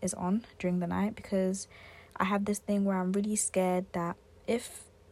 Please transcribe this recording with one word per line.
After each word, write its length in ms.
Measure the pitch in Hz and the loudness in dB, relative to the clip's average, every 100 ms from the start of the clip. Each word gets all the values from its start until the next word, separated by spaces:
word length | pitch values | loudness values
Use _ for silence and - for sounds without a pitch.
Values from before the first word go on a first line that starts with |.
is 120 | 190 | -4
on 300 | - 180 214 - - | -2 0 0 -2 -6
during 220 | 180 180 | -2 0
the 60 | 175 | 0
night 280 | 180 202 | 0 0
because 540 | 226 - 196 185 190 - - - - - - | -2 -2 0 2 0 -6 -18 -20 -20 -10 -2
I 80 | |
have 220 | 190 202 202 | 0 2 0
this 120 | 208 | -2
thing 260 | - 202 | 0 2
where 120 | 196 190 | 2 2
I'm 160 | 185 | 2
really 240 | 196 208 208 | 0 0 0
scared 500 | - 185 185 180 185 | 0 2 2 2 0
that 240 | 180 170 - - - - | -2 -2 -4 -12 -10 -2
if 380 | 240 - - - - - | -2 -2 -14 -20 -20 -18